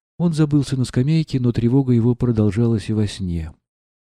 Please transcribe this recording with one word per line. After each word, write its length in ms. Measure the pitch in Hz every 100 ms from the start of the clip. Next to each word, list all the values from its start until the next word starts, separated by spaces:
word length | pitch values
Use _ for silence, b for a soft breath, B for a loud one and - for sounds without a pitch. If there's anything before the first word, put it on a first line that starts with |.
| _ -
Он 140 | 175
забылся 460 | 156 156 147 135 131
на 80 | 120
скамейке, 560 | - 131 160 156 135
но 100 | 123
тревога 400 | 117 117 131 131
его 240 | 123 113 120
продолжалась 760 | 123 110 107 98 120 113 -
и 40 |
во 120 | 107 104
сне. 460 | - 92 85 78 - _ _ _ _ _